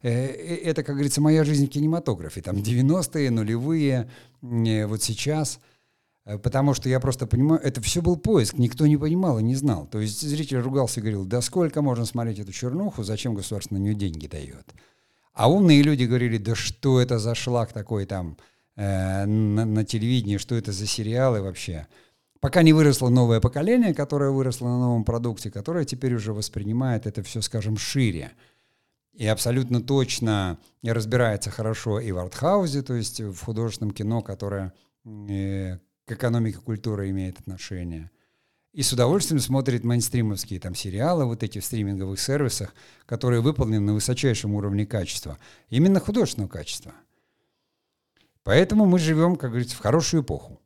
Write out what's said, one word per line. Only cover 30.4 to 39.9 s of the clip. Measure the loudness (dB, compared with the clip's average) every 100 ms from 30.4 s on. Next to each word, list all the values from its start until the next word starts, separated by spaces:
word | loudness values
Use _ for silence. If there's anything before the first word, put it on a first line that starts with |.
| -2 -6 _ _
разбирается | -4 -2 0 2 2 0 -6
хорошо | -4 -4 -4 -2 -4
и | -2
в | -6
артхаусе, | -6 -2 0 2 0 -2
то | -4 -4
есть | -4 -6
в | -10 -8 -6
художественном | -4 -4 -2 -6
кино, | -4 -2 -2
которое, | -4 -8 -6 -6 -6 _ _ _ -20
э, | -16 -6 -4 -2 -4 -6 -10 _ _ -14
к |
экономике | -4 0 0 0 -4
культуры | -8 -6 -4 -4 -4
имеет | -4 -6 -8
отношение. | -14 -14 -10 -8 -8 -10 -14 _ _ _ _ _ _
И | -4
с | -2
удовольствием | 2 2 2 2 0
смотрит | 0 0 0 -2
мейнстримовские | 0